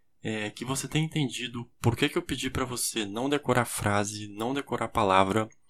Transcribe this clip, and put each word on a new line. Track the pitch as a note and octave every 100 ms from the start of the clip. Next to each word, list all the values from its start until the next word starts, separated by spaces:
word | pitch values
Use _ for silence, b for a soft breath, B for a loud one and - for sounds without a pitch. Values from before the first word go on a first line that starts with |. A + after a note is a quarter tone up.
| _ _
É, | A2 A2 G#2+
que | G#2+
você | A#2 C3+ C3+
tenha | D3+
entendido | D#3+ D#3 C3+ - A#2+ A#2+ A#2 _
por | A#2 A2+
que | C#3+
que | F3
eu |
pedi | F3 C3+ C3
pra | C3+
você | B2+ A#2+ - A#2
não | G2+ G#2 C3+
decorar | C#3+ - B2
frase, | A#2 - G#2 G2+ G#2 G#2 G#2
não | G2+ A2+
decorar | C#3 C#3 A#2 A#2
palavra, | - G#2 F#2+ F#2+ F#2+ A2 - _